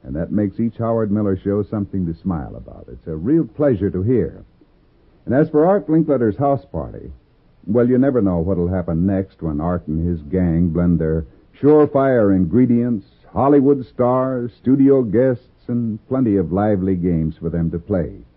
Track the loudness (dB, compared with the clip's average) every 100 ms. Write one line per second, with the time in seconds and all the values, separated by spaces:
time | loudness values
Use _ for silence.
0 | -8 -8 -4 -2 -2 -2 -6 -4 -2 -2
1 | 0 0 0 -2 -2 -2 -2 -6 -4 -4
2 | -4 -4 -4 -4 -6 -14 -18 -20 -20 -16
3 | -10 -6 0 0 0 -2 0 0 -2 -2
4 | 0 0 0 -6 -20 _ _ _ _ _
5 | _ _ -2 0 2 2 2 2 2 0
6 | 2 0 0 0 -2 -2 -4 -10 -10 -14
7 | -16 -20 _ _ _ _ -2 0 2 2
8 | 2 2 0 0 -2 -2 -2 -2 -2 -2
9 | 0 -2 -4 _ -6 -4 -4 -4 -4 -4
10 | -2 -4 -4 -2 0 0 0 0 0 2
11 | 0 -2 -6 _ _ _ 4 6 4 2
12 | 2 2 4 2 2 2 2 2 0 -4
13 | -8 _ -10 -2 2 4 4 2 -2 -2
14 | 0 2 0 -4 -6 -6 0 4 6 4
15 | 2 2 2 0 _ _ -6 -4 -2 -6
16 | _ -2 2 2 0 0 0 0 0 0
17 | 0 0 -2 -4 -6 -2 -4 -4 -4 -4
18 | -4 -8 -20